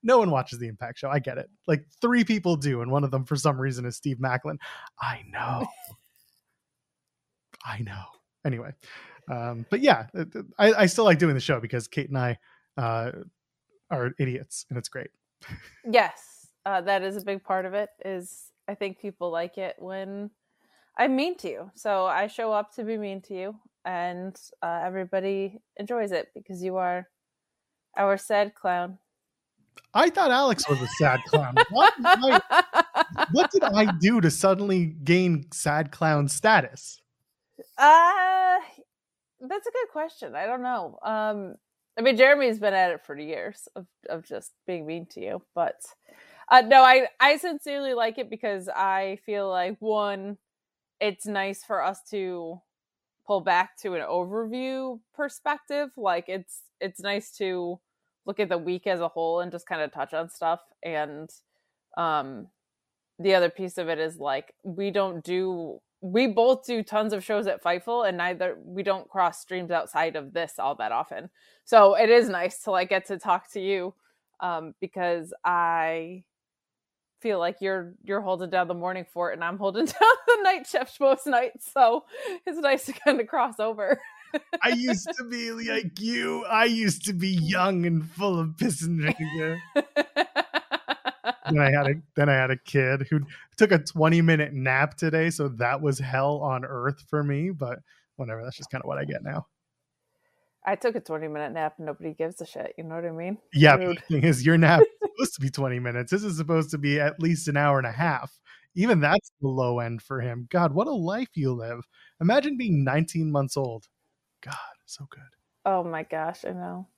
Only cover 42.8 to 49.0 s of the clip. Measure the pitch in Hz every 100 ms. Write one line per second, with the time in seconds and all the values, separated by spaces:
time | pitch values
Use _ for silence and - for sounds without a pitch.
42.8 | 180 160 - 143 151 151 87 202 - -
43.8 | 180 _ - 160 - - - _ - 175
44.8 | 156 170 175 - 180 180 _ 175 170 -
45.8 | - _ _ - - - - 254 226 269
46.8 | 254 254 247 _ 269 294 359 294 294 285
47.8 | 277 240 226 226 233 220 214 196 185 -
48.8 | 190 190